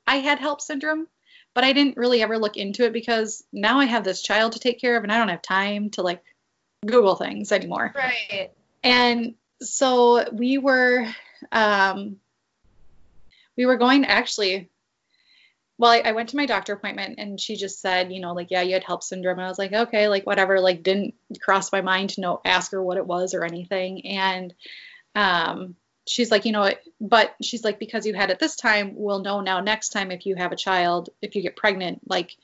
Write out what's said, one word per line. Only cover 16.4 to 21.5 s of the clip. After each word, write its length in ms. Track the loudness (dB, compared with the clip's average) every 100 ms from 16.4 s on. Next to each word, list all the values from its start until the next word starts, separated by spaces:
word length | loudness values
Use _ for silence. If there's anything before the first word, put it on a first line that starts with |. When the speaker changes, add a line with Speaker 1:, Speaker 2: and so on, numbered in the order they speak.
| -2
Speaker 1:
doctor 260 | -2 -4
appointment 440 | -8 -8 -8 -10 -10
and 220 | -12 -10
she 160 | -8 -8
just 240 | -8 -6
said, 320 | -2 0 -2
you 80 | -6
know, 140 | -8
like, 160 | -8 -4
"Yeah, 120 | -2
you 120 | 0
had 100 | -2
help 180 | -2 -8
syndrome." 360 | -8 -6 -4 -2
And 80 | -4
I 20 |
was 100 | -6
like, 140 | -2
"Okay, 360 | -2 0 2 2
like, 180 | 2 0
whatever," 340 | 2 4 4
like, 220 | 4 2
didn't 320 | 0 0 -2 -8 -16 -8
cross 300 | 0